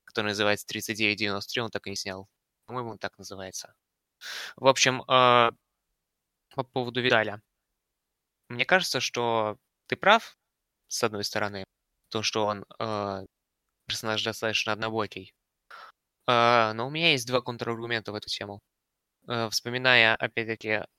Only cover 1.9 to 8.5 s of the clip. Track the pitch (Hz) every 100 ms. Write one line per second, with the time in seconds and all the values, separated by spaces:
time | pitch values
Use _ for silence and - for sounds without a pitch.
1.9 | 101 101 95 98 _ _ _ - 123 117
2.9 | 104 101 - 95 95 95 - - _ _
3.9 | _ _ _ - - - - 127 131 131
4.9 | 131 - 131 127 120 117 - _ _ _
5.9 | _ _ _ _ _ _ - 127 131 120
6.9 | 120 123 117 107 104 _ _ _ _ _
7.9 | _ _ _ _ _ -